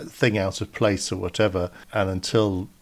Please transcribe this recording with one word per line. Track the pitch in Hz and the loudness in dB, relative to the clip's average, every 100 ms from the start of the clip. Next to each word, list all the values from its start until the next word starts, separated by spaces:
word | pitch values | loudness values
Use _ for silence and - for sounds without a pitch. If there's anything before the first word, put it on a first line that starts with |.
thing | 82 - 123 104 | -10 0 2 2
out | 95 - | 0 -4
of | 104 | -8
place | - 110 95 - | 0 0 2 -2
or | 92 | -6
whatever, | 92 - 107 90 87 - - | -4 0 2 2 -2 -6 -6
and | 107 95 | -2 -2
until | 92 - 113 104 92 98 - | -2 0 2 2 0 -6 -14